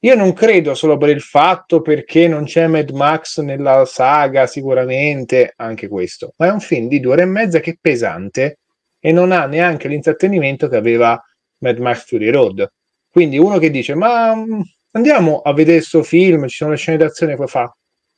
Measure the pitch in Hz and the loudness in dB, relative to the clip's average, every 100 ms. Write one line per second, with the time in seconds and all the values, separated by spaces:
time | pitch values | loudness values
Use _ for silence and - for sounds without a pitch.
0 | 226 254 190 180 220 196 151 131 156 147 | 4 4 4 2 2 2 0 -2 0 2
1 | 147 147 - - 175 180 _ 165 160 151 | 2 0 0 2 2 0 _ -2 0 -2
2 | - 160 170 156 147 - 165 156 143 139 | 0 2 2 2 -2 0 2 0 -2 -2
3 | 143 156 - - 143 139 139 135 131 - | 0 0 -6 -8 -6 -4 2 4 2 0
4 | 151 151 143 135 127 - 135 131 127 127 | 2 2 2 0 0 -2 -2 -2 0 -2
5 | 147 139 123 127 120 - 117 113 101 101 | -2 -4 -2 2 2 0 -12 -10 -10 -8
6 | 90 - - _ 170 208 - 139 117 143 | -8 -10 -18 _ -2 -2 -4 -4 -2 -2
7 | 127 143 180 190 220 165 151 165 165 131 | 0 0 0 0 0 -2 -4 -4 -2 -2
8 | 113 87 98 - 135 - _ _ _ _ | -4 -6 -12 -4 -4 -4 _ _ _ _
9 | 156 165 180 185 139 147 175 151 139 147 | 0 2 2 0 -2 -2 -2 -2 -6 -6
10 | 143 151 190 196 143 135 151 123 107 117 | -4 -2 -2 0 -2 -4 -2 -2 0 2
11 | 117 117 _ _ _ _ 127 120 123 117 | 2 0 _ _ _ _ -6 -4 -4 -4
12 | - 117 107 135 117 95 98 _ _ _ | -6 -4 0 0 0 -2 -8 _ _ _
13 | _ - 165 135 180 196 160 143 165 143 | _ 0 0 2 2 4 0 -2 -4 -2
14 | 214 240 226 220 220 220 190 _ _ 220 | 0 0 0 -2 -4 -8 -8 _ _ -2
15 | 254 285 165 151 147 143 156 165 160 165 | 2 4 2 0 -2 2 4 4 2 -2
16 | 151 165 190 165 135 - 151 151 - 160 | 2 2 4 2 0 -6 -6 -4 -4 0
17 | 156 - 160 135 135 135 117 _ _ _ | 0 0 -4 -4 -6 -4 -6 _ _ _
18 | _ | _